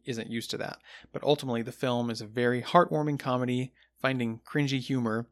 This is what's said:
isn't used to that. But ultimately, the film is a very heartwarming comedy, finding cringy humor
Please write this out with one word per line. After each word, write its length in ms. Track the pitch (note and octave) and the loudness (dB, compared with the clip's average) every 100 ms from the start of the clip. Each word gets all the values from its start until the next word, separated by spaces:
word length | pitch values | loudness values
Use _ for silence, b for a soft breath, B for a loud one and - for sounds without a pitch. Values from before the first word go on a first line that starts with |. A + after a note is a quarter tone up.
isn't 260 | - A2+ - | -8 -8 -6
used 200 | A#2 - | -6 -6
to 80 | - | -6
that. 200 | G#2+ - B B B | -6 -8 B B B
But 140 | - | -2
ultimately, 380 | - D3 C3+ A#2 | 2 2 0 -4
the 100 | A#2 | -4
film 380 | - C3 A#2+ A#2+ | -4 -2 0 -2
is 100 | A2+ | -4
a 60 | G#2 | -6
very 360 | A#2 A#2+ B2 | 0 2 2
heartwarming 560 | A#2 F3 F3 D#3 D3+ C#3+ | 4 6 6 2 0 -2
comedy, 540 | C3+ B2+ B2 B2 C3+ b b _ | 0 0 0 0 -2 b b _
finding 420 | C3 C3 A#2 A2+ - | -2 0 -2 -4 -2
cringy 320 | D3+ C#3+ C3+ | 0 2 0
humor 480 | B2 C3 A#2 A2 A#2 | 0 0 2 0 -4